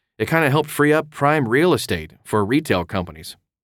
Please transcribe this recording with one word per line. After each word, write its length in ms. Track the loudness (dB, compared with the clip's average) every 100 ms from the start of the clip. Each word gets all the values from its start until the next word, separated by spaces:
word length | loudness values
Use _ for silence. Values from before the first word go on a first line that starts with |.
| _ -6
it 80 | -2
kinda 240 | 2 2
helped 200 | 0 -2
free 220 | 0 2
up 180 | 2 0
prime 360 | -2 0 2 2
real 260 | 2 2
estate 420 | 2 -2 -6 -6 -18
for 200 | -4 -2
retail 400 | 2 0 0 -2
companies. 520 | -2 -6 -6 -10 -18 -20 _ _